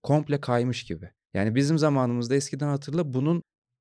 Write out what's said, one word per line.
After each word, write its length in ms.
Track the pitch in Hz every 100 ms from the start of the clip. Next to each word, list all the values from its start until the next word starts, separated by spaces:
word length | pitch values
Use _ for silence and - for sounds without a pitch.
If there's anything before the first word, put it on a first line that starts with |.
komple 380 | - 147 143 143
kaymış 420 | 143 120 123 117
gibi. 260 | - 82 92 _ _
Yani 220 | 95 104 120
bizim 220 | 139 160
zamanımızda 580 | 151 139 123 120 117 139
eskiden 320 | 139 139 147
hatırla 460 | 143 143 160 151
bunun 280 | 127 143 170 - _ _ _